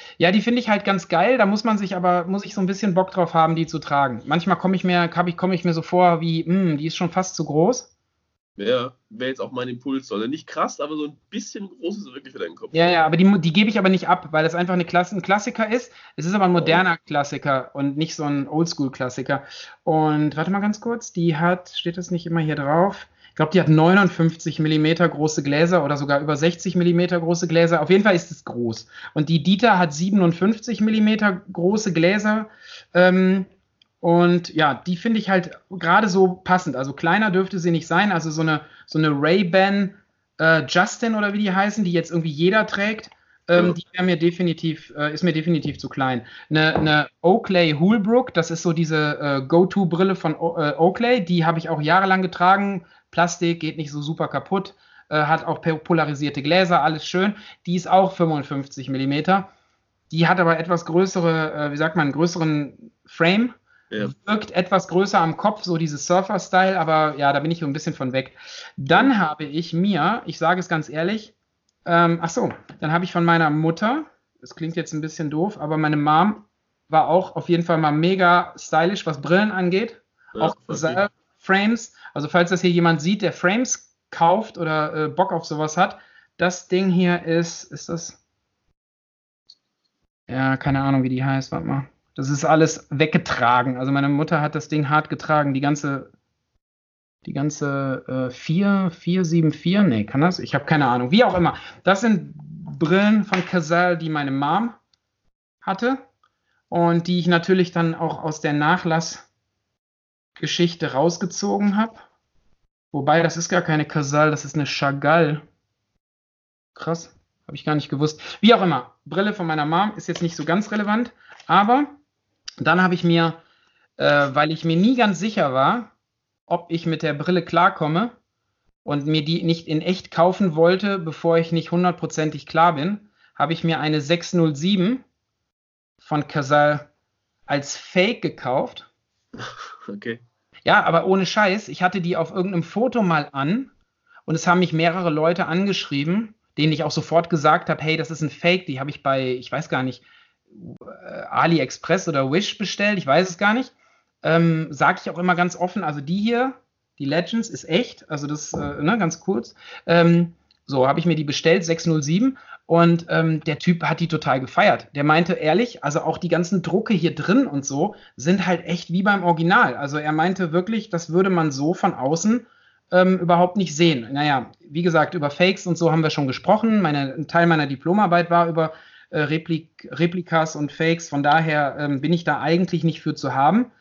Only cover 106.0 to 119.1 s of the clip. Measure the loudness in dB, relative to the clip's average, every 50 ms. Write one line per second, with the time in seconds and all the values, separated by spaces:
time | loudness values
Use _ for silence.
106 | -8 _ _ _ _ _ _ _ _ _ _ _ _ _ -2 0 2 2 2 2
107 | 0 0 -2 0 2 2 2 2 2 2 2 2 2 0 0 -2 -2 -2 -2 -4
108 | -6 -6 -6 -6 -6 -8 -6 -4 -4 -2 0 0 2 2 2 0 0 0 0 0
109 | -2 -4 -8 -14 -18 _ _ _ _ _ _ _ _ _ _ _ _ _ _ _
110 | _ _ _ _ _ _ _ -10 -8 -4 0 0 0 0 0 -2 -6 -4 0 0
111 | 0 0 0 -2 -4 -6 -6 -4 -4 -2 -2 0 0 2 2 2 0 -2 -4 -12
112 | -20 _ _ _ _ _ _ _ _ _ _ _ _ _ _ _ _ _ -8 -4
113 | 0 2 4 4 2 2 0 -4 -4 -2 -2 -2 0 0 0 -2 -2 -2 -2 -4
114 | -2 0 2 2 2 2 2 -2 -6 -6 -6 -6 -4 -4 -4 -2 -2 -2 -2 0
115 | 2 2 4 4 4 2 0 -4 -8 -12 _ _ _ _ _ _ _ _ _ _
116 | _ _ _ _ _ _ _ _ _ _ _ _ _ _ _ -10 -6 -6 -6 -6
117 | -8 -12 _ _ _ _ _ _ _ -18 -16 -8 -4 -2 -2 -2 -2 -4 -2 -2
118 | -2 -2 -2 -6 -14 -16 -4 2 4 6 6 6 4 2 0 -2 -4 -8 _ _
119 | _ -8